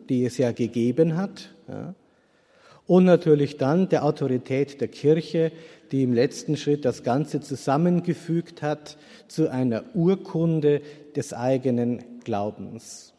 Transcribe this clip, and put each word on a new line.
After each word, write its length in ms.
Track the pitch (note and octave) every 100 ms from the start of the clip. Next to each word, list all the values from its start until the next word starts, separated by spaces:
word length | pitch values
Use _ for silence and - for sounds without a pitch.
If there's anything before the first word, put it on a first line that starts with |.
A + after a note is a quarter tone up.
| -
die 160 | B2+
es 140 | B2 -
ja 140 | B2
gegeben 640 | A2+ A#2 A#2 A#2 B2+ E3 D#3+
hat, 340 | G3 - - - -
ja. 260 | G#2 D3 F#3+ _ _ _ _ _ _ _ -
Und 200 | - F3+
natürlich 540 | F#3 E3+ E3 D3 C#3+ -
dann 300 | C3 E3 F#3+
der 160 | D#3
Autorität 760 | C#3+ D3 C#3 B2+ - C3 C#3 -
der 80 | A2
Kirche, 640 | - C#3+ D#3+ E3 E3+ D#3+ D#3+ - - -
die 100 | C3+
im 100 | C3
letzten 440 | A#2+ C#3 - - C#3+
Schritt 280 | - D3
das 200 | C3 A#2
Ganze 360 | - B2+ D#3 D3
zusammengefügt 1200 | - C3 - C#3 F3 F3 F3 D#3+ - E3+ E3+ -
hat 380 | D3 D3+ - - - - -
zu 200 | - D#3
einer 360 | B2+ B2+ A2 -
Urkunde 880 | F#3 E3 F#3+ - E3 E3 D#3+ D3 D3 - - -
des 180 | D3 C3
eigenen 720 | A2+ B2+ C3+ C3 A#2+ A#2+ B2 - -
Glaubens. 880 | - G#2 G#2 G2+ G2 A2 - - -